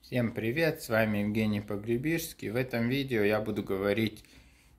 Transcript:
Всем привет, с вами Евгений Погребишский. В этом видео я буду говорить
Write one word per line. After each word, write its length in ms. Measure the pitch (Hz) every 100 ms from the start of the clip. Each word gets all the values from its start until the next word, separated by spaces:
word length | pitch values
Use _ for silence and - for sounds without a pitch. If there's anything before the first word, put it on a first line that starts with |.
| -
Всем 240 | 127 117
привет, 480 | - 110 135 165 -
с 80 | -
вами 300 | 110 110 104
Евгений 420 | 104 107 107 104
Погребишский. 880 | 104 104 107 120 143 165 160 - 104
В 80 | 110
этом 320 | 131 117 117
видео 340 | 135 135 117
я 200 | 104 107
буду 200 | 110 107
говорить 640 | 98 95 101 101 110 - - - - _ _